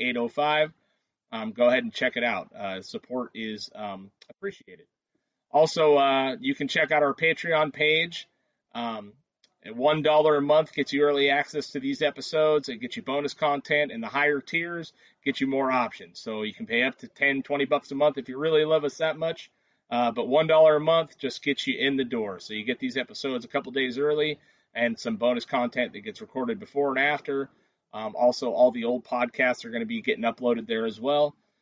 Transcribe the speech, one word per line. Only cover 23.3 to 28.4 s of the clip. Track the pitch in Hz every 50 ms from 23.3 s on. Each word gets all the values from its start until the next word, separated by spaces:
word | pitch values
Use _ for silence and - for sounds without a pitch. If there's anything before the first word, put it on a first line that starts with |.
| 127 120 117
a | -
couple | - 190 - - 123
days | 135 131 127 117
early | 131 147 151 151 151 151 151 147 - _ _ _ _ _ _ -
and | 117 117 117 113 -
some | - 120 110
bonus | 101 120 123 123 120 113
content | - - 120 123 120 - 131 120 - -
that | 101
gets | 101 110 101 -
recorded | 107 - - 131 127 117 110 98
before | 104 - - 143 143 139
and | 131 131
after. | 139 143 151 143 - - 139 135 135 - _ _ _ _ _ _ _ _ -
Um, | 107 110 107 104
also, | - 123 123 120 -